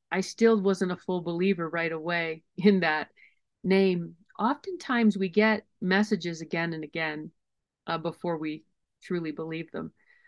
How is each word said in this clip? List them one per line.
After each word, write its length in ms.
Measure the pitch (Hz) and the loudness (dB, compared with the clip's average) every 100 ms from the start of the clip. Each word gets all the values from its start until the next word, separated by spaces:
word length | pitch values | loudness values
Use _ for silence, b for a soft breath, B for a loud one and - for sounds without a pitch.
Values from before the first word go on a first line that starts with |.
| _ | _
I 100 | 180 | -4
still 400 | 190 - 226 220 | -4 2 4 6
wasn't 320 | 190 185 185 | 2 2 0
a 40 | 180 | -2
full 260 | - 180 | -4 -4
believer 460 | 170 170 190 175 165 | -4 0 2 2 -2
right 240 | 170 165 | -2 -2
away 500 | 160 160 170 165 165 _ - | -4 -2 -2 -2 -6 _ 2
in 240 | 190 190 | 4 6
that 280 | 165 156 - b b b _ _ | 4 0 -4 b b b _ _
name. 500 | 180 190 190 180 170 170 _ - | 2 4 4 2 -4 -12 _ -4
Oftentimes 800 | 220 294 - 349 - 240 220 190 | -2 -2 -6 -10 -4 2 2 2
we 120 | 190 | 0
get 380 | 202 220 208 - _ | 2 4 2 -4 _
messages 600 | 180 190 208 196 170 160 | 0 2 2 -2 -4 -8
again 320 | 160 170 170 | -6 -4 -2
and 120 | 160 | -4
again, 460 | 151 165 160 151 160 - _ _ _ _ - | -6 -6 -4 -6 -12 -16 _ _ _ _ -8
uh, 120 | 165 | -6
before 400 | 165 156 175 160 | -6 -6 -6 -4
we 260 | 156 156 - _ _ _ | -6 -8 -14 _ _ _
truly 280 | - 180 160 | -8 -6 -4
believe 380 | 151 160 160 160 | -8 -8 -8 -10
them. 220 | - 165 - b b | -10 -12 -14 b b